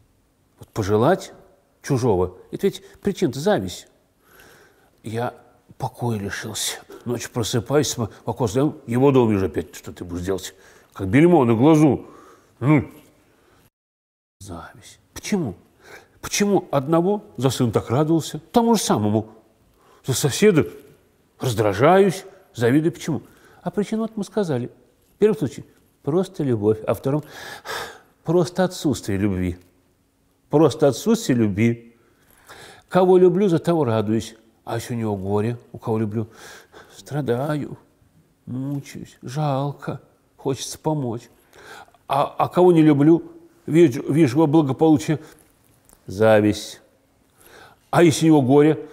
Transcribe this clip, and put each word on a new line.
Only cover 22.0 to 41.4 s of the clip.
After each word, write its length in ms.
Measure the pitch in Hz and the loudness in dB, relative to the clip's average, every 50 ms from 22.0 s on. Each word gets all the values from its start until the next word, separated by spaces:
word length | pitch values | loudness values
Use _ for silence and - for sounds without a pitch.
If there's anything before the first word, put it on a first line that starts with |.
| 202 196 - - - - - - _ _ - | 4 2 0 -4 -10 -18 -20 -20 _ _ -6
завидую. 380 | 113 120 120 135 156 156 170 | -2 0 2 2 2 0 -2
Почему? 320 | 165 - - 170 143 101 - - _ _ _ _ _ _ - | -4 -6 -8 -8 -8 -8 -8 -12 _ _ _ _ _ _ -12
А 80 | 175 | -8
причину 320 | - 208 196 - 220 220 226 | -6 -6 -4 -4 -4 -6 -6
вот 140 | 220 - | -6 -6
мы 60 | 208 190 | -8 -10
сказали. 480 | - - 220 202 165 135 120 123 - - _ _ _ _ _ _ _ _ | -6 -4 -4 -4 -2 -4 -4 -6 -8 -14 _ _ _ _ _ _ _ _
В 20 | |
первом 200 | - 202 220 208 | 0 2 2 2
случае 280 | - 156 113 - - - _ _ _ _ _ _ _ - | 0 -4 -6 -6 -10 -20 _ _ _ _ _ _ _ -6
просто 400 | 139 147 185 190 190 - - 151 | -2 -2 -2 -2 -4 -4 -4 -2
любовь, 360 | 131 120 104 101 110 107 - - | -2 -2 0 2 0 0 0 -2
а 80 | - 117 | -6 -4
в 60 | - | -4
втором — 240 | - 139 139 151 - - - - - - - - - - - - - - - - _ _ _ _ - | -2 -4 -4 -4 -4 -8 -16 -20 -18 -18 -18 -18 -14 -12 -12 -12 -12 -14 -16 -20 _ _ _ _ -6
просто 400 | - 165 180 156 - - 190 185 | -2 0 0 0 0 -2 -2 -2
отсутствие 540 | 180 180 - - 151 120 - - - 98 | -2 -4 -4 -2 -2 -2 -2 -4 -6 -4
любви. 400 | 92 104 104 92 92 90 90 85 - - _ _ _ _ _ _ _ _ _ _ _ _ _ _ _ _ - | -2 -2 -2 -2 -2 -2 -4 -4 -8 -14 _ _ _ _ _ _ _ _ _ _ _ _ _ _ _ _ 0
Просто 380 | - 151 160 147 - - 147 | 2 2 4 2 2 2 0
отсутствие 500 | 139 117 - - 214 226 226 - - 131 | 0 0 0 0 0 0 0 0 -2 0
любви. 580 | 120 113 104 90 98 113 117 117 - - - _ _ _ _ _ _ _ _ _ _ _ - - - - - - - _ | 0 0 0 0 0 0 0 0 -2 -8 -20 _ _ _ _ _ _ _ _ _ _ _ -20 -20 -20 -20 -20 -20 -20 _
Кого 300 | - - 180 185 185 185 | -2 2 2 4 6 6
люблю, 300 | 185 185 180 165 190 214 190 | 6 6 4 4 4 0 2
за 100 | 165 156 | 0 0
того 240 | - 170 170 160 143 | 0 0 0 0 0
радуюсь. 500 | 120 110 110 104 104 110 113 107 - - - _ _ _ _ - | 0 0 0 0 0 -2 -4 -4 -6 -14 -20 _ _ _ _ -12
А 120 | - 117 | -10 -10
если 180 | 117 - - 120 | -8 -8 -8 -8
у 40 | |
него 180 | 117 113 107 104 | -6 -6 -6 -6
горе, 400 | 95 92 98 101 104 104 117 120 117 - _ | -6 -4 -2 -2 -2 -2 -2 -6 -8 -12 _
у 80 | - 113 | -20 -12
кого 180 | - 120 110 | -8 -4 -4
люблю, 300 | 110 113 104 104 117 107 - - - - - - - - _ _ - - _ - | -4 -4 -4 -4 -6 -8 -8 -12 -20 -20 -20 -20 -20 -20 _ _ -20 -20 _ -20
страдаю, 840 | - - - 131 151 135 120 117 120 139 156 151 147 127 - - - _ _ _ _ _ _ _ _ _ _ _ _ - | -20 -16 -10 -8 -6 -4 -4 -4 -4 -4 -4 -6 -6 -8 -10 -14 -18 _ _ _ _ _ _ _ _ _ _ _ _ -16
мучаюсь, 720 | - 120 127 135 139 143 143 135 - - - - - _ _ - | -12 -10 -8 -8 -8 -8 -8 -10 -12 -16 -16 -18 -18 _ _ -16
жалко, 800 | 123 127 156 151 147 135 131 143 143 139 - - - - - _ _ _ _ _ _ _ | -12 -8 -4 -4 -2 -2 -2 -4 -6 -8 -10 -12 -12 -12 -12 _ _ _ _ _ _ _
хочется 400 | _ - 135 139 - - - - | _ -6 -6 -6 -6 -8 -14 -12
помочь. 520 | - - 156 156 147 131 120 107 120 - - _ _ | -8 -6 -4 -4 -4 -4 -6 -8 -10 -12 -18 _ _